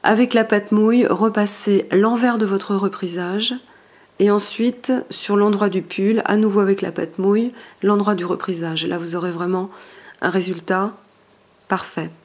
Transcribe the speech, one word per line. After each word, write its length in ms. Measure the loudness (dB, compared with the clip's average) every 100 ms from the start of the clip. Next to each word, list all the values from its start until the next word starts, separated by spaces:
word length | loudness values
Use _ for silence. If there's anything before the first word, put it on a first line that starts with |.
avec 300 | 4 4 4
la 120 | 2
pâte 280 | 2 0 2
mouille, 340 | 2 4 4 2
repassez 800 | 2 2 0 -2 -2 2 0 2
l'envers 460 | 2 2 2 0 0
de 80 | 0
votre 280 | -2 -2
reprisage 800 | -2 -2 -4 -8 -6 -6 -4 -4 -8 _ -20 _ _ _ _
et 120 | 2
ensuite, 640 | 4 0 -2 -2 -2 -2 -2 -2
sur 260 | -10 -2 2
l'endroit 320 | 2 2 0
du 140 | 0
pull, 400 | -4 -2 0 2
à 120 | 2 2
nouveau 240 | 2 2
avec 220 | 2 0
la 100 | -2
pâte 260 | -6 -6 -2
mouille, 340 | 2 2 0 -6 -20 _
l'endroit 320 | 0 2 2
du 100 | 0
reprisage. 600 | -2 -4 -4 -6 -4 -4
Et 20 | -4
là, 120 | -6
vous 160 | -6 -6
aurez 140 | -4
vraiment 400 | -4 -2 -2 -4 -12 -20 -20 -20 -4
un 100 | -2
résultat 640 | 0 -2 -8 -4 -2 -2 -8 _ _ _ _ _ _ _
parfait. 420 | -6 -6 -10 -10 -14